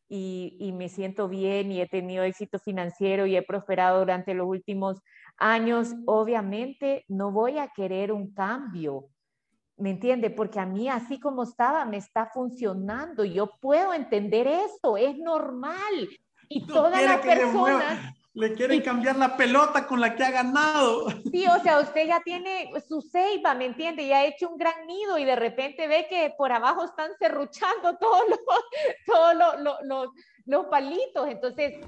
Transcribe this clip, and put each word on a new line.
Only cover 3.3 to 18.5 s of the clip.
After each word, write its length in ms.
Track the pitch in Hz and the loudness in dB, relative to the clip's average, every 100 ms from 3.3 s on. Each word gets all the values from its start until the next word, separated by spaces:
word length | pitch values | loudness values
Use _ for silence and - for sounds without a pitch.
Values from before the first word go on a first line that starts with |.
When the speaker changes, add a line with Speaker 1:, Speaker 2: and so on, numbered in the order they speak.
| 185 | 0
Speaker 1:
he 80 | |
prosperado 560 | 180 196 196 185 185 185 | 0 -4 -2 2 4 4
durante 340 | 190 185 185 | 2 0 -2
los 140 | 185 180 | -4 -2
últimos 540 | 190 - 196 196 190 _ _ - - | -4 -6 -4 -4 -6 _ _ -16 -2
años. 560 | 214 226 226 233 233 233 233 | 2 2 2 0 -2 -4 0
Obviamente, 1000 | 214 220 233 196 208 254 277 277 277 - | 2 2 0 -2 -6 -8 -6 -4 -4 -4
no 240 | 196 202 | -4 -2
voy 260 | 196 240 294 | 0 0 0
a 100 | 277 - | -6 -4
querer 360 | 185 185 202 | -4 -2 -2
un 220 | 214 196 | -4 -6
cambio, 760 | - 190 254 269 175 151 139 135 _ _ _ _ _ _ - | -6 -4 -4 -8 -8 -6 -6 -10 _ _ _ _ _ _ -8
¿me 140 | 196 | -6
entiende? 380 | 185 240 254 220 | -2 0 0 0
Porque 300 | - 214 208 | -2 -4 -4
a 60 | 185 | -4
mí, 240 | 190 247 | -4 -4
así 300 | 247 240 277 | -4 -6 -6
como 240 | 294 262 | -6 -4
estaba, 420 | 247 - 247 311 254 | -4 0 0 0 -2
me 120 | 202 | -8
está 280 | - 226 226 | -6 -4 -4
funcionando. 1000 | 254 254 247 226 190 196 233 320 254 | -4 -8 -4 -4 -4 -6 -8 -6 -4
Yo 280 | 208 175 202 - | -2 0 -4 -4
puedo 320 | 262 302 381 | 0 2 2
entender 540 | 339 262 208 202 214 254 | -2 -2 -2 0 0 2
eso, 500 | 330 415 - 277 202 | 0 -2 -4 -2 2
es 200 | 262 285 | 0 -2
normal. 920 | 330 311 294 254 277 359 415 370 190 - _ _ - | -4 -2 -4 -8 -8 -6 -4 -4 -6 -10 _ _ -10
Y 120 | 294 | -8
Speaker 2:
No 60 | - | -2
Speaker 1:
todas 320 | 311 311 370 | 4 4 6
Speaker 2:
quiere 140 | 381 | 4
Speaker 1:
las 80 | 359 | 4
Speaker 2:
que 140 | - 330 | 4 4
le 100 | 247 | 4
mueva, 340 | 392 269 277 | 4 4 4
Speaker 1:
personas 360 | 294 - - - _ | 2 -4 -8 -16 _
Speaker 2:
le 200 | 226 220 | -4 -2